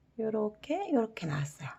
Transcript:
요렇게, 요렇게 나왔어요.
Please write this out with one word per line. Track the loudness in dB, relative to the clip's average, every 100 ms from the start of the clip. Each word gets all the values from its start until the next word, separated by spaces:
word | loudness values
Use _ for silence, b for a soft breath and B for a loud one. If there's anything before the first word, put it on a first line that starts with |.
| _ -4
요렇게, | -2 0 0 -2 -2 -2 4
요렇게 | 4 4 0 -2
나왔어요. | -2 -2 -6 -12